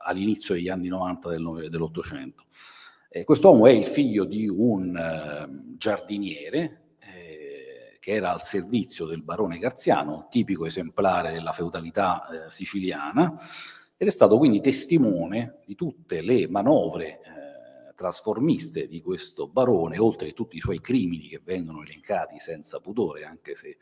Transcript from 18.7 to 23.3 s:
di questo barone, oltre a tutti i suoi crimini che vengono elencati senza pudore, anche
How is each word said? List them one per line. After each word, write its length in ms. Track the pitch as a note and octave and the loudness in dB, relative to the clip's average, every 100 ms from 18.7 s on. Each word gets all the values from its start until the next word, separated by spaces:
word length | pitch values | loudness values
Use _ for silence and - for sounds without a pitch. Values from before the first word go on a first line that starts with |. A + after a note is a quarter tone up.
| - C#2 | -8 -8
di 120 | E2 | -8
questo 460 | F2 F#2 - - D2+ | -6 -6 -8 -10 -4
barone, 500 | - B2+ G2 E2 E2 | 2 4 4 2 2
oltre 320 | A2+ - D#2 | 2 2 -6
a 20 | |
tutti 240 | - - D#2+ | -8 -10 -8
i 40 | |
suoi 200 | - E2+ | -6 -6
crimini 480 | - B2+ F2+ E2 D2 | 0 0 0 -4 -10
che 120 | D#2 | -14
vengono 380 | - F#2 D#2+ D#2 | -8 -8 -8 -12
elencati 580 | D2+ D2+ - F#2+ D#2 D2 | -16 -14 -6 -4 -4 -10
senza 400 | - D#2+ - - | -12 -12 -12 -14
pudore, 440 | - A2 F2+ D2 | -8 -4 -4 -4
anche 300 | D2+ | -16